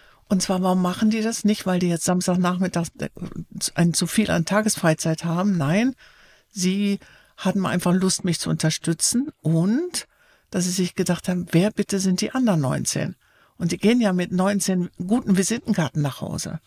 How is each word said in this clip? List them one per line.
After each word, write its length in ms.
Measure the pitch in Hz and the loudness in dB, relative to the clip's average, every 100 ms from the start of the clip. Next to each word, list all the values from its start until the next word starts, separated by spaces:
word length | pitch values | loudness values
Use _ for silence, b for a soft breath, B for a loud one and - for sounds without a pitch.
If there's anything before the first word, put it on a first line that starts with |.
| B B - | B B -2
Und 120 | 190 | 0
zwar, 200 | - 185 | 0 0
warum 200 | 185 185 | 2 2
machen 260 | 180 180 214 | 2 2 2
die 140 | 220 | 2
das? 220 | 220 226 | -2 0
Nicht, 200 | 208 214 | 0 0
weil 140 | 185 180 | 0 0
die 100 | 180 | 2
jetzt 160 | 170 | 0
Samstagnachmittag, 840 | - 180 185 180 180 180 185 175 165 - | 0 0 2 2 2 2 0 -2 -4 -6
äh, 100 | 71 - - - - - - | -10 -8 -12 -10 -12 -8 -6
ein 200 | - 170 | 2 2
zu 120 | 156 170 | 2 0
viel 240 | - 202 | 0 2
an 140 | 170 | 2
Tagesfreizeit 800 | 160 202 214 - 165 156 165 160 | 2 0 0 0 0 0 0 -2
haben. 320 | 170 165 202 175 | -2 -2 0 0
Nein, 380 | 143 196 254 - b b b b b | 2 2 0 -2 b b b b b
sie 500 | 202 185 196 202 196 b b b - | -2 0 0 0 -2 b b b -6
hatten 260 | 190 196 | -2 0
einfach 300 | 175 180 - | 0 0 2
Lust, 300 | 180 190 - | 2 2 0
mich 140 | 175 160 | -2 -2
zu 120 | 165 | -2
unterstützen 800 | 160 156 - 175 160 - 240 294 - | 0 0 -2 -4 -2 0 0 -4 -4
und 640 | 156 165 185 254 359 349 - b b b b | 0 2 2 0 -2 -6 -12 b b b b
dass 140 | 190 | -4
sie 60 | 180 | -2
sich 240 | 190 180 | -2 -2
gedacht 340 | - 180 175 - | -2 -2 -2 -2
haben, 180 | 180 175 | -4 0
"Wer 200 | 170 208 | 2 2
bitte 280 | - 202 196 | 0 -2 0
sind 220 | 190 180 | 0 0
die 120 | 214 | 0
anderen 280 | 262 233 165 | 0 2 2
neunzehn?" 560 | 131 139 - - 156 - b b b b | 0 -2 -2 -4 -4 -8 b b b b
Und 160 | 170 | -4
die 60 | 175 | 0
gehen 240 | 202 247 | 2 4
ja 100 | 208 | 2
mit 180 | 180 175 | 2 0
neunzehn 600 | 180 190 202 - 185 175 - | 0 2 0 0 0 -2 -4
guten 400 | 180 240 220 190 | -2 0 2 2
Visitenkarten 640 | 190 233 - 190 143 151 | 2 -2 -2 0 0 0
nach 180 | 147 - | -4 -4
Hause. 400 | - - - 160 | -8 -6 -8 -10